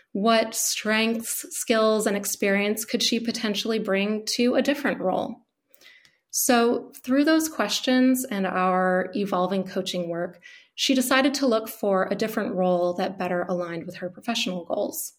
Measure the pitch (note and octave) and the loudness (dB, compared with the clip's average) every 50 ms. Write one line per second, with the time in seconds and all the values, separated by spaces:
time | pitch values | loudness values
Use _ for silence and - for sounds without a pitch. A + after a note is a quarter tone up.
0 | _ _ - G3 G3+ A3+ A3+ A3 A3+ A3+ - - - - - - - G#3+ A3 A3 | _ _ -4 0 2 4 4 4 2 0 -2 -4 -4 -2 -4 -4 -2 0 0 2
1 | A3+ A3+ A3+ A3+ A3+ - - - - - - - - - A#3 A3 A3 A3 A3 G#3+ | 2 0 0 -2 -4 -6 -8 -8 -8 -8 -10 -6 -2 0 2 4 4 4 4 2
2 | G3+ A3 G3+ G3+ G3+ - - - A3 G3+ G3 G3+ G3+ G#3 G#3+ A3 - - - - | 2 0 0 -2 -2 -4 -4 -2 0 2 2 2 2 0 -2 -4 -4 -4 -2 -2
3 | - - A#3+ A3+ A3+ A#3+ A3+ - - G#3+ G3+ G3+ - A3 A3+ A3 F#3+ G3 F#3+ G3 | 0 0 0 0 -2 -2 -4 -4 -2 -4 -2 -2 -2 -2 -2 -2 -2 0 0 0
4 | G3+ G#3 G#3+ G#3 G#3+ - - - A#3+ B3 - C4+ - C4+ C#4+ D4 - G#3 - - | 0 0 -2 -2 -4 -4 -2 2 2 2 2 2 2 2 0 0 0 -2 -2 0
5 | F3+ F#3 F#3 - - - - - _ _ _ _ _ _ _ _ _ - - _ | 0 0 0 0 -2 -4 -6 -12 _ _ _ _ _ _ _ _ _ -20 -20 _
6 | _ _ _ _ _ _ - - - - B3 A#3 A#3 A#3 A#3+ - - - - - | _ _ _ _ _ _ -6 -2 2 2 4 4 4 4 2 0 -4 -8 -16 -12
7 | - B3+ B3+ C#4 D4 D#4+ D#4+ D#4+ D#4+ D#4+ - - G#3 G#3 - - - C4+ B3+ B3+ | -4 0 2 2 4 4 4 4 2 0 -2 -2 -2 -2 -2 -2 0 2 4 4
8 | B3+ C4 C4 B3+ B3+ - G#3 G3 F#3+ F#3 F#3 F#3 F#3 F#3 F#3 F#3 F#3 F#3 F#3 F#3 | 6 4 4 2 0 -2 -4 -2 -2 0 0 0 2 2 2 2 2 2 2 2
9 | - - - G#3 G3+ G3 G3+ F3+ F3+ F#3 G3 F#3+ F#3 F#3+ - F#3+ F#3 - - F3+ | 0 0 -2 -2 -2 0 0 0 0 2 0 -2 -2 -2 -4 -4 -4 -4 -4 -4
10 | F3 E3+ E3+ E3+ F3 F3+ F3+ - - - - - - _ _ - - - C4+ C4 | -4 -4 -4 -4 -6 -6 -8 -12 -20 -20 -20 -20 -20 _ _ -2 0 2 2 2
11 | B3+ C4 C#4 C4 C4 D4 C4+ - C#4+ B3+ A3 A3 A3 A3+ - - - G3+ G3 F#3 | 2 2 2 2 4 2 2 2 2 2 2 2 0 -4 -8 -4 0 2 2 2
12 | F#3+ - G#3 G3 G#3+ G#3+ A3 A3+ G3+ - - F3+ F#3 F#3 F3+ F3 F3 F3+ F3+ F#3 | 2 0 -2 -2 -2 -2 -2 -2 -4 -2 0 0 2 2 2 2 2 0 0 0
13 | F#3 F#3+ F#3+ - F#3 F3+ F3+ F3 F3 F#3 F#3 F3 F3 E3+ E3+ E3 E3+ F3+ F3+ - | -2 -4 -4 -4 -4 -2 -2 -2 -2 -2 -2 -2 -4 -4 -6 -8 -8 -10 -10 -10
14 | F3+ F3+ F3+ - - - A#3 - - F#3 F3+ F3+ E3 - - - - - - - | -10 -10 -10 -8 -6 -4 -4 -2 -2 -4 -4 -6 -6 -4 -2 -2 -2 -2 -4 -6
15 | - - - | -10 -10 -12